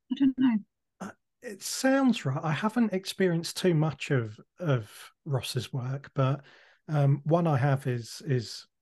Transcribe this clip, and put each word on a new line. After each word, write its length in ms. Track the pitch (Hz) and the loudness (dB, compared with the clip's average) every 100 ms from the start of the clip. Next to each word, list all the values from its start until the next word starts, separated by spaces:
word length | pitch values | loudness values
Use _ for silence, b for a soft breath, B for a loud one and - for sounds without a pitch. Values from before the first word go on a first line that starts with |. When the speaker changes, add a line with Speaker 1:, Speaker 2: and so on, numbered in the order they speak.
| - | -8
Speaker 1:
I 20 | - | 0
don't 200 | 269 254 | 2 4
know. 180 | 262 220 - _ _ - | 2 2 -2 _ _ -16
Speaker 2:
Uh, 100 | 190 - _ _ | -16 -16 _ _
it 200 | 247 196 | -14 -12
sounds 640 | - - 262 269 269 - | -10 0 2 4 4 2
right. 160 | 139 139 | 0 -2
I 100 | 160 | -2
haven't 400 | 143 214 247 226 | 0 0 2 0
experienced 640 | 190 - - 185 165 165 - | 0 -6 0 2 2 -2 0
too 180 | 185 | 2
much 360 | 160 156 - - | 4 2 -2 -2
of, 280 | 135 110 107 - - | 0 0 -8 -20 -6
of 320 | 170 127 104 - - _ | 0 0 -2 -14 -20 _
Ross's 480 | 160 131 - 123 101 | -6 -4 -4 -6 -6
work, 380 | 139 123 139 - | -6 -6 -8 -8
but, 280 | - 131 143 - b b b - | -2 0 0 -6 b b b -4
um, 300 | 151 139 139 | 2 2 2
one 220 | 151 170 170 | 2 2 2
I 120 | 135 | 2
have 280 | 143 135 135 | 2 0 -2
is, 360 | 123 113 - 175 | -6 -8 -10 -4
is 400 | 127 104 - - _ | -4 -4 -12 -18 _